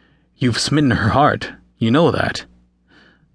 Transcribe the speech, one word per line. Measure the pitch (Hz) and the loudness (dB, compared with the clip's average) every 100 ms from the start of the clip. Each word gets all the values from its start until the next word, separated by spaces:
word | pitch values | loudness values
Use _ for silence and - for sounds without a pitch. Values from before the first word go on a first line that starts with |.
| _ _ _ _ | _ _ _ _
"You've | 123 - | -2 -2
smitten | - 143 143 | -2 0 2
her | 92 104 131 | 0 0 2
heart. | 143 101 - - _ _ | 2 0 -6 -16 _ _
You | 113 | 0
know | 135 143 | 2 2
that." | - - - - _ _ _ _ _ _ _ _ | 0 -4 -6 -12 _ _ _ _ _ _ _ _